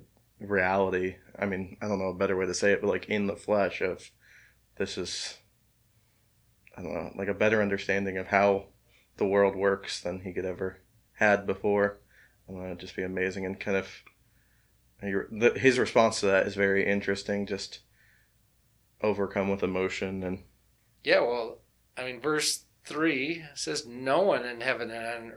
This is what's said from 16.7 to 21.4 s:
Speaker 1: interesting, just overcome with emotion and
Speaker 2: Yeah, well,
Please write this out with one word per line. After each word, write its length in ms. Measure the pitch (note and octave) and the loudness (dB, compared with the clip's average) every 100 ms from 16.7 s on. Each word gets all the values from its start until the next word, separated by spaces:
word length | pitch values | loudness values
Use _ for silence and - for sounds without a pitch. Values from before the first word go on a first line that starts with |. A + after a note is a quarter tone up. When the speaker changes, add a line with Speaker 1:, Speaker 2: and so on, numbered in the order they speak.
| G2 G2+ | 2 2
Speaker 1:
interesting, 580 | G2+ G2+ G2 - G2+ G2+ | 0 0 -4 -2 -4 -4
just 340 | G2 - - _ _ _ _ _ _ _ _ _ _ _ _ | -6 -8 -14 _ _ _ _ _ _ _ _ _ _ _ _
overcome 480 | G#2+ G2 G2 G#2 G2 | -2 0 -2 0 0
with 120 | G2 | 0
emotion 600 | F#2 F#2 F#2 - F#2+ F#2+ | 0 0 -2 -2 -6 -4
and 200 | F#2 F#2 - _ _ _ _ _ | -4 -6 -10 _ _ _ _ _
Speaker 2:
Yeah, 160 | C3+ F#3 | 2 2
well, 380 | A#2+ A#2+ | 2 -2